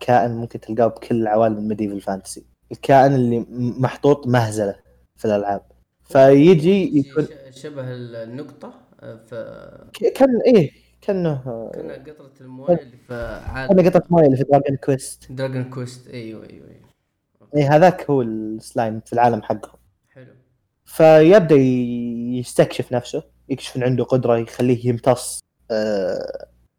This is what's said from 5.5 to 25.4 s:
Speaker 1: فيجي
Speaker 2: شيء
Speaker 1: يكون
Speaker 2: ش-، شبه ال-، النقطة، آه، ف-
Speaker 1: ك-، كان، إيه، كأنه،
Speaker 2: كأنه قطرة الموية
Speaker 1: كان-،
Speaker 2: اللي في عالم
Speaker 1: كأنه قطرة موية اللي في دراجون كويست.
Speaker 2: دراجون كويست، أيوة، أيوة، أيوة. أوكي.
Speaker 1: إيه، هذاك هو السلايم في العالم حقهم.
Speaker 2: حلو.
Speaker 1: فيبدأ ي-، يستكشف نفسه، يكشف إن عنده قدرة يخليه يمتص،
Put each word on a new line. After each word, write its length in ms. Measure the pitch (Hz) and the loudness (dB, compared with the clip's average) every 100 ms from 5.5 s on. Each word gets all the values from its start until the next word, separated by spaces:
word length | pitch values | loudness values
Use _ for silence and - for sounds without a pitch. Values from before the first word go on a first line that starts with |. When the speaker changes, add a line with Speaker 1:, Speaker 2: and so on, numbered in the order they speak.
| 98 - _ _ _ | -8 -10 _ _ _
Speaker 1:
فيجي 800 | - 135 135 139 160 175 156 196 | -2 4 6 8 6 6 4 0
Speaker 2:
شيء 120 | 170 147 | 0 -2
Speaker 1:
يكون 300 | 135 156 147 - 135 | -2 -4 -6 -10 -20
Speaker 2:
ش-، 120 | 127 | -20
شبه 300 | 151 139 127 | -18 -14 -12
ال-، 240 | 123 120 117 | -12 -14 -14
النقطة، 580 | 113 127 151 - 233 - _ _ | -14 -14 -16 -18 -20 -20 _ _
آه، 160 | 120 113 | -20 -20
ف- 180 | _ 117 - 57 - - - | _ -16 -14 -18 -20 -20 -20
Speaker 1:
ك-، 200 | - - | -4 -2
كان، 280 | - 269 233 - | 2 2 2 4
إيه، 240 | 233 139 - _ _ | 4 4 -2 _ _
كأنه، 680 | - 196 170 139 127 117 110 | -6 -4 -4 -4 -8 -12 -12
Speaker 2:
كأنه 200 | - 160 | -14 -14
قطرة 380 | 135 131 - 135 _ | -16 -20 -20 -20 _
الموية 360 | 131 131 139 170 | -20 -10 -4 -4
Speaker 1:
كان-، 20 | |
Speaker 2:
اللي 180 | 135 120 | -4 -20
في 440 | - 120 117 104 - | -16 -12 -12 -14 -14
عالم 260 | 131 131 | -8 0
Speaker 1:
كأنه 180 | 190 175 | 2 4
قطرة 140 | 175 - | 2 2
موية 140 | 170 | 4
اللي 120 | 151 127 | 4 2
في 80 | |
دراجون 320 | 139 139 143 135 | 2 2 2 -4
كويست. 560 | - 135 - - - | -4 -4 -6 -18 -16
Speaker 2:
دراجون 320 | 131 135 131 | -10 -8 -6
كويست، 440 | 127 127 123 - - | -10 -10 -14 -16 -20
أيوة، 320 | 123 110 107 101 | -18 -16 -18 -20
أيوة، 180 | - - | -20 -20
أيوة. 200 | - _ _ _ _ _ _ | -20 _ _ _ _ _ _
أوكي. 140 | _ 147 | _ -2
Speaker 1:
إيه، 200 | 139 151 | 2 6
هذاك 340 | 180 175 - | 6 4 -2
هو 120 | 143 | -2
السلايم 800 | 117 110 110 110 - 131 113 110 | -2 -6 -8 -10 -8 -4 -4 -6
في 120 | - | -6
العالم 300 | 117 120 110 | 0 2 0
حقهم. 360 | - 110 - _ _ _ _ | -4 -8 -10 _ _ _ _
Speaker 2:
حلو. 240 | 135 127 _ _ _ _ _ | _ -20 _ _ _ _ _
Speaker 1:
فيبدأ 720 | _ - 160 156 156 208 160 147 | _ 2 6 8 8 6 6 4
ي-، 840 | 131 127 123 120 120 117 120 127 | 4 0 -4 -6 -8 -8 -6 -6
يستكشف 540 | 123 - 156 - - | -4 -2 -2 -4 -6
نفسه، 300 | 123 - 139 - _ - | -6 -6 -10 -12 _ -10
يكشف 280 | 135 - 131 | -10 -8 -6
إن 60 | |
عنده 220 | 123 123 | -2 -2
قدرة 340 | 120 131 123 117 | -2 -2 0 -2
يخليه 500 | 117 - 123 120 123 | -2 -4 -2 0 -2
يمتص، 520 | 120 - 123 - - | -2 0 0 -2 -14